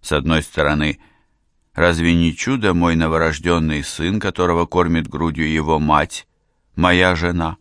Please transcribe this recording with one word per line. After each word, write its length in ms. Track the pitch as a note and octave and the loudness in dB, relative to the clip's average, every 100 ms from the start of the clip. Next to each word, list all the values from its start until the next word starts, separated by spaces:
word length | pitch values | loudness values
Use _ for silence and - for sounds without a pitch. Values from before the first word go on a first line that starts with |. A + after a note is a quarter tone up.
С 100 | - | -2
одной 300 | D2+ E2 D#2+ | -2 0 -2
стороны, 560 | D2+ - D2 D2 D2+ C#2+ _ _ _ _ _ _ _ | -2 -2 0 0 -2 -4 _ _ _ _ _ _ _
разве 400 | - F2 E2 E2+ | 0 2 2 2
не 220 | E2+ E2+ D#2 | 4 2 0
чудо 380 | - C3+ G#2 | -4 -2 0
мой 220 | F2 E2+ E2 | 2 2 2
новорождённый 880 | D#2+ D#2+ D#2+ D2 E2 E2+ D#2 D2+ | 0 0 0 -2 0 0 0 -4
сын, 360 | D2+ - E2+ G#2 | -6 -6 -4 -2
которого 460 | G2+ F#2 F2+ E2+ E2+ | -4 -2 0 0 0
кормит 420 | F2+ E2+ E2 D2+ | 0 2 0 -2
грудью 420 | C#2+ E2 D2 D#2 | -4 -4 -2 -2
его 300 | D#2 D2+ D#2 | -2 0 0
мать, 480 | D2+ D2+ D2+ - - _ _ _ _ - | 2 2 0 -6 -18 _ _ _ _ -2
моя 400 | F2 F2+ F#2 F2 | 2 4 4 2
жена? 420 | F2 F2 E2 E2 | -2 -2 -4 -8